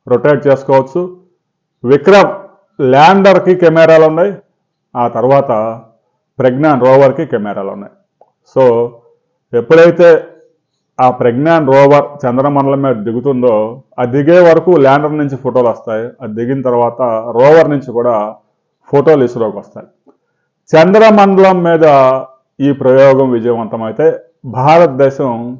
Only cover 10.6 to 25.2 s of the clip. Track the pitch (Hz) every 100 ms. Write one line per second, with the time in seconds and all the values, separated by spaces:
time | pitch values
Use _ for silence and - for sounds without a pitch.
10.6 | _ _ _ - 127 123 120 120 156 165
11.6 | 135 135 139 143 143 - 127 123 143 143
12.6 | 135 139 139 113 104 117 139 127 123 107
13.6 | 110 135 _ - 120 135 147 180 170 160
14.6 | 175 165 135 143 151 151 143 131 127 123
15.6 | 120 107 - 110 120 - 120 107 120 135
16.6 | 127 120 117 - 127 113 117 117 139 165
17.6 | 151 143 127 117 120 110 104 110 _ _
18.6 | _ _ - 143 139 151 120 120 107 98
19.6 | - 107 - _ _ _ _ _ _ _
20.6 | - 156 170 208 220 208 196 190 190 185
21.6 | 170 165 156 139 131 131 - _ _ -
22.6 | 139 135 127 131 135 135 131 117 117 117
23.6 | 110 117 110 110 160 - _ _ 127 117
24.6 | 139 165 170 131 135 135